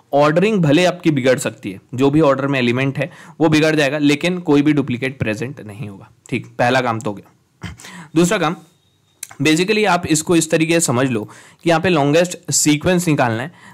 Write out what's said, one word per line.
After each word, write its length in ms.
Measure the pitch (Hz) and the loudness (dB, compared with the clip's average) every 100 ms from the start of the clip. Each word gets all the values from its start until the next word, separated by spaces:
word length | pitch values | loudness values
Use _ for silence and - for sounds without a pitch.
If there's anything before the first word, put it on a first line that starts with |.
| - | -4
ऑर्डरिंग 480 | 139 147 156 208 214 | 2 2 4 2 2
भले 240 | 156 151 180 | 2 4 2
आपकी 260 | 175 165 | 0 0
बिगड़ 260 | 139 127 123 | 0 2 0
सकती 340 | 120 - - | -2 -10 -12
है, 100 | 92 - | -14 -10
जो 160 | 120 139 | 0 2
भी 120 | 151 | 4
ऑर्डर 260 | 160 135 139 | 2 2 0
में 120 | 139 | 0
एलिमेंट 380 | 120 123 135 147 | 0 0 -2 -4
है 140 | 135 - - - | -6 -10 -14 -2
वो 100 | 160 | 2
बिगड़ 260 | 156 156 156 | 4 2 2
जाएगा, 220 | 139 151 | 0 2
लेकिन 420 | 143 147 175 180 | 0 2 0 -4
कोई 220 | 175 147 | 0 2
भी 120 | 147 | 2
डुप्लीकेट 460 | 151 123 120 131 131 | 0 -2 -4 -6 -6
प्रेजेंट 420 | 113 107 120 - | -6 -6 -8 -12
नहीं 280 | 107 101 104 | -16 -14 -14
होगा। 220 | 98 - _ - | -16 -20 _ -8
ठीक, 180 | 120 - | -8 -8
पहला 340 | - 123 131 | -4 0 0
काम 180 | 123 110 | 0 -4
तो 100 | 110 | -6
हो 60 | 98 | -10
गया। 600 | - _ _ _ - - - - - 156 | -16 _ _ _ -18 -18 -20 -20 -6 0
दूसरा 220 | 175 214 | 0 0
काम, 180 | 156 185 - _ _ _ _ - - - | -2 -4 -14 _ _ _ _ -20 -16 -4
basically 440 | 147 160 185 214 208 | 0 2 0 0 0
आप 180 | 175 175 | 0 0
इसको 300 | 156 - 170 | -2 0 0
इस 160 | 165 | 0
तरीके 220 | 165 160 | 0 0
से 60 | 165 | 0
समझ 300 | 170 123 135 | 0 0 0
लो 140 | 113 107 - - _ | -2 -8 -16 -20 _
कि 60 | 165 | 0
यहाँ 120 | 160 | 0
पे 80 | 185 | 2
लॉन्गेस्ट 640 | 160 143 156 180 - - | 0 2 2 0 -4 -6
सीक्वेंस 560 | 135 151 147 160 180 175 | -2 0 0 2 0 0
निकालना 360 | 143 123 110 | 0 0 -2
है, 80 | 151 - - | -8 -14 -20